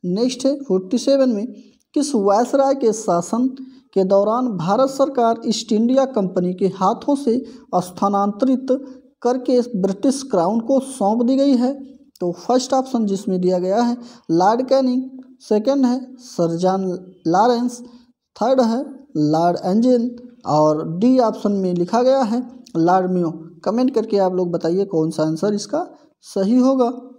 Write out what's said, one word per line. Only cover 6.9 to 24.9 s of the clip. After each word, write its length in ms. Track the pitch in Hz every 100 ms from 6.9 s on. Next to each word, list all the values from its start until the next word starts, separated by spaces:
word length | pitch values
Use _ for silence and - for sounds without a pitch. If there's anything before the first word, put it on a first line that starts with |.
| - - 277
से 280 | 277 240 262 - -
स्थानांतरित 920 | 180 180 - 196 202 202 202 262 254 - 262 - - - _
करके 380 | 240 254 254 254 233 190
ब्रिटिश 420 | 190 196 277 262
क्राउन 380 | - 190 170 226
को 200 | 220 269
सौंप 420 | 269 - 196 226
दी 140 | 240 269
गई 200 | 277 247
है? 160 | 247 277 - - _ _
तो 120 | 180
फर्स्ट 420 | 175 - 254 254
ऑप्शन 320 | 262 262 240 214
जिसमें 340 | 196 202 185
दिया 180 | 180 180
गया 240 | 185 202
है 140 | 240 240 - - _
लॉर्ड 380 | 165 185 233 262
कैनिंग, 340 | 269 262 247 262 - - -
सेकंड 460 | - 214 214 277 254
है 300 | 247 254 -
सर 400 | - - 170 165
जॉन 300 | 185 190 190 180 185 - 160
लॉरेंस, 540 | 180 226 240 247 - 240 - _ _ _ -
थर्ड 240 | 220 262
है 240 | 226 226 285 - - 156
लॉर्ड 420 | 151 160 175 175
एंजिल 520 | 185 202 247 247 240 - - - -
और 520 | 151 151 151 160 165
डी 200 | 233 262
ऑप्शन 340 | 226 220 208
में 200 | 202 185
लिखा 280 | 180 175 233
गया 200 | 254 269
है 360 | 233 233 254 - - 165
लॉर्ड 340 | 170 185 185
मेयो। 340 | 180 170 160 160 -
कमेंट 300 | - 220 254
करके 240 | 226 214 202
आप 160 | 185
लोग 160 | 180 180
बताइए 340 | 170 165 180
कौन 260 | 190